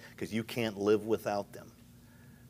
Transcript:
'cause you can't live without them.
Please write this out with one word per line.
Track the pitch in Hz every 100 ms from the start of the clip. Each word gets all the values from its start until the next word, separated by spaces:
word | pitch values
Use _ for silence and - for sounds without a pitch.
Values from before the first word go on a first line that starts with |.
| - -
'cause | 85
you | 107
can't | 110 123 113 98
live | 101 107 107
without | 104 110 101 98
them. | - - - - - - - - -